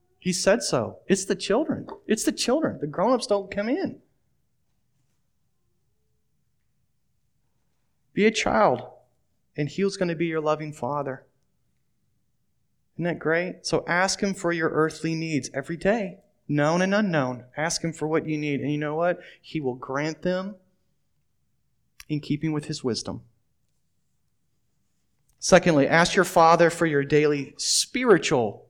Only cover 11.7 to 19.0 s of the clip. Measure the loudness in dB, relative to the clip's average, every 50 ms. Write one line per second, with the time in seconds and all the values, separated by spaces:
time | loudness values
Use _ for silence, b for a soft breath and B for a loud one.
11.7 | _ _ _ _ _ _ _ _ _ _ _ _ _ _ _ _ _ _ _ _
12.7 | _ _ _ _ _ -6 -4 -4 -4 -4 -2 -2 0 0 -2 -4 -8 -10 -6 -2
13.7 | -2 -2 -2 0 0 0 0 0 0 -2 -2 -4 -4 -2 -4 -4 -2 0 -2 -2
14.7 | 0 0 0 0 -2 -4 -6 -4 -4 -4 -4 -2 -2 -4 -4 -4 -8 -8 -8 -8
15.7 | -10 -4 -2 0 0 0 -2 -6 -8 -14 _ _ _ _ _ -2 0 2 2 2
16.7 | 2 2 2 2 2 0 0 2 0 0 0 -2 -4 -8 -12 -14 _ -6 -4 -4
17.7 | -4 -4 -4 -6 -6 -4 -4 -2 -2 -2 -2 -2 -4 -4 -4 -4 -4 -4 -2 -2
18.7 | -4 -2 -4 -4 -4 -2